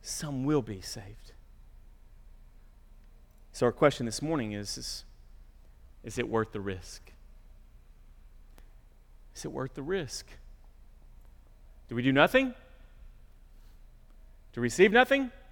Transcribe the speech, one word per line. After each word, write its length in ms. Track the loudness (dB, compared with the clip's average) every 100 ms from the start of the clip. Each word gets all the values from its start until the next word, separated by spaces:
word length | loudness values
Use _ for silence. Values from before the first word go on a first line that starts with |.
Some 400 | -10 -8 -6 -4
will 180 | 2 2
be 180 | 0 -8
saved. 520 | -10 -14 -14 -18 -20 -20 -20 -20 -20 -20 -20 -20 -20 -20 -20 -20 -20 -20 -20 -20 -20 -20 -20 -20 -20 -20 -20
So 140 | 0 0
our 60 |
question 320 | 4 2 2
this 160 | -6 -4
morning 300 | -4 -2 -2
is, 260 | -6 -8 -10
is, 280 | -10 -12 -14 -20 -20 -20 -20 -20 -20 -20 -20 -18
is 160 | -12 -6
it 100 | -2
worth 220 | 0 -2
the 100 | -4
risk? 520 | -6 -8 -10 -18 -20 -20 -20 -20 -20 -20 -20 -20 -20 -20 -20 -20 -20 -20 -20 -20 -20 -20 -20 -20 -20 -20 -20 -12
Is 80 |
it 80 | -10
worth 220 | -6 -8
the 80 | -8
risk? 440 | -6 -6 -6 -10 -14 -20 -20 -20 -20 -20 -20 -20 -20 -20 -20 -20 -20 -20 -20 -20 -8
Do 60 |
we 80 | 0
do 80 | 4
nothing? 420 | 6 6 6 2 -6 -20 -20 -20 -20 -20 -20 -20 -20 -20 -20 -20 -20 -20 -20 -20 -20 -20 -20 -14
To 60 | -2
receive 300 | -2 6 8
nothing? 400 | 8 6 4 0 -8 -20